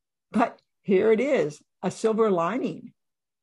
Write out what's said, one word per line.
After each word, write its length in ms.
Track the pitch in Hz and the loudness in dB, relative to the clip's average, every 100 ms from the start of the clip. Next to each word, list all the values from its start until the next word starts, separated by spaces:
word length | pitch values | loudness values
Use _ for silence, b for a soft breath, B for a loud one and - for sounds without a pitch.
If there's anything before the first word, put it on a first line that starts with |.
| _ _ _ | _ _ _
But 280 | 220 233 - _ _ | 0 0 -2 _ _
here 280 | - 190 220 | 0 2 4
it 80 | 220 | 2
is, 420 | 277 233 151 - _ _ | 2 0 -2 -6 _ _
a 80 | 185 | -8
silver 400 | - 220 220 220 | -2 -2 2 2
lining. 600 | 175 170 254 233 - - _ _ _ _ _ | 2 -2 -4 -6 -8 -16 _ _ _ _ _